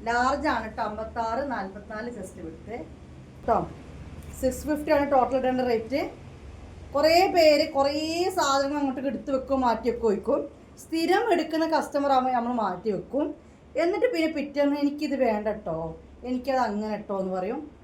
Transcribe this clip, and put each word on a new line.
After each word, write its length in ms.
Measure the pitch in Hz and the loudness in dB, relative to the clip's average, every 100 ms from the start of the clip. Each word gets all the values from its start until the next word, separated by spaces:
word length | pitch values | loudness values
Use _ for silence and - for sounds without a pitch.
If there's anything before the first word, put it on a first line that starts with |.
| 220 | 0
ലാർജ് 400 | 240 254 277 294 240 | 2 4 2 0 0
ആണ് 100 | 220 202 | -2 -4
ട്ടോ, 80 | 220 | -4
അമ്പത്താറ്, 520 | 208 220 240 226 233 294 226 | -4 -8 -4 -2 -2 -2 -4
നാൽപത്തിനാല് 560 | 190 202 - 214 233 214 | -6 -10 -12 -10 -8 -10
ചെസ്റ്റ് 240 | 180 190 160 | -12 -12 -14
വിഡ്ത് 320 | 160 - 240 - - - - - - - | -14 -12 -12 -12 -16 -18 -18 -18 -10 0
ട്ടോ. 120 | 214 160 - - - - - - - | 0 0 -10 -16 -16 -14 -14 -14 -4
സിക്സ് 240 | 262 254 277 | -2 -2 -4
ഫിഫ്റ്റി 220 | 294 302 302 | -4 2 2
ആണ് 80 | 285 277 | 4 4
ടോട്ടൽ 220 | 240 262 | 4 2
ഇടേണ്ട 220 | 254 254 247 | 0 0 0
റേറ്റ്. 300 | 226 220 277 392 - - - - - - - - | 0 0 -4 -4 -8 -18 -18 -18 -18 -18 -18 -6
കുറേ 220 | 277 311 330 381 | 2 6 6 6
പേര് 300 | 370 311 294 311 | 6 8 8 4
കുറേ 200 | 269 277 294 311 330 370 370 | 2 2 0 -2 0 0 2
സാധനങ്ങൾ 420 | 277 269 277 294 | 2 2 2 0
അങ്ങോട്ട് 300 | 277 254 269 | -2 -2 -4
എടുത്ത് 220 | 214 - 269 | -4 -2 -2
വെക്കും, 240 | - 269 247 | 0 0 2
മാറ്റി 220 | 220 247 | 2 0
വെക്കും, 180 | - 226 | 0 0
ഒഴിക്കും. 300 | 202 220 285 - - - - | 0 0 0 -2 -12 -20 -20
സ്ഥിരം 420 | - 320 330 381 466 | -8 -2 2 2 4
എടുക്കുന്ന 320 | 359 311 320 320 | 2 2 0 2
കസ്റ്റമർ 380 | 311 - 285 277 262 | 2 0 0 4 4
ആകുമ്പോൾ 180 | 254 254 | 4 0
നമ്മൾ 160 | 233 247 | 0 0
മാറ്റി 280 | 208 180 220 190 | -2 -2 -2 -4
വെക്കും. 300 | - 262 320 - - - - - | -2 -2 -2 -4 -16 -20 -10 0
എന്നിട്ട് 240 | 339 392 480 | 0 2 0
പിന്നെ 160 | 349 320 302 | 2 0 0
പിറ്റേന്ന് 400 | - - 285 285 | -4 2 2 4
"എനിക്കിത് 320 | 285 285 294 262 | 0 0 -2 2
വേണ്ട 240 | 247 214 214 208 - | 2 2 0 -4 -4
ട്ടോ, 100 | 160 165 160 - - 240 | -6 -6 -10 -16 -14 -6
എനിക്കത് 340 | 254 247 262 233 | -4 0 2 2
അങ്ങനെ 300 | 208 214 208 - | 0 -4 -6 -4
ട്ടോ" 100 | 196 | -4
എന്ന് 120 | 185 185 | -2 -2
പറയും. 220 | 180 247 294 - | -4 -6 -8 -18